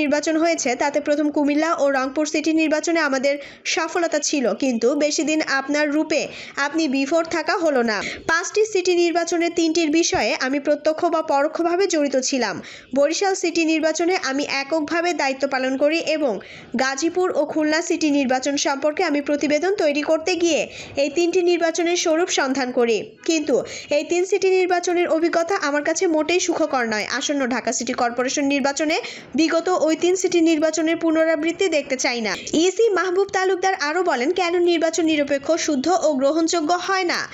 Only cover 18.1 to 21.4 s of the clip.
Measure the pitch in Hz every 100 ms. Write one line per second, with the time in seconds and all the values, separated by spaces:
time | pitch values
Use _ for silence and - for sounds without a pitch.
18.1 | 285 254 262 285 285 330 277 302 302 349
19.1 | 285 285 294 294 294 349 403 320 285 294
20.1 | 320 330 339 339 277 170 - - - 294
21.1 | 294 339 359